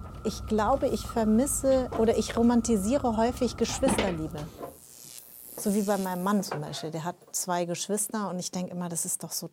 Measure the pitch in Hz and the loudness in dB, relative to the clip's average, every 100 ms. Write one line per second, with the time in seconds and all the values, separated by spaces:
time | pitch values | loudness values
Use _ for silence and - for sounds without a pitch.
0 | - - 220 - - 214 214 269 277 220 | -12 -6 -6 -4 -2 2 4 2 2 -2
1 | - 233 214 220 277 - 269 262 247 - | -2 0 4 4 4 2 4 4 2 2
2 | 226 214 208 - 233 240 226 220 196 277 | 2 4 2 4 6 6 4 2 2 2
3 | 247 220 233 247 233 - 226 - 269 208 | 2 2 2 2 0 0 -2 2 2 4
4 | 202 165 156 151 156 - - - - - | 2 0 -4 -6 -10 -12 -14 -16 -20 -20
5 | - - - - - - 220 202 202 202 | -18 -18 -18 -20 -16 -6 0 0 2 0
6 | 185 180 185 208 185 151 147 147 160 160 | 0 -2 2 2 0 -6 -6 -8 -6 -6
7 | 170 - - - - 175 175 170 - 208 | -6 -8 -8 -6 -2 -2 -2 -4 -2 -2
8 | - 220 196 180 170 190 180 180 175 165 | -2 -4 -4 -4 -6 -6 -6 -6 -6 -4
9 | 185 - 160 - 175 | -4 -6 -6 -8 -8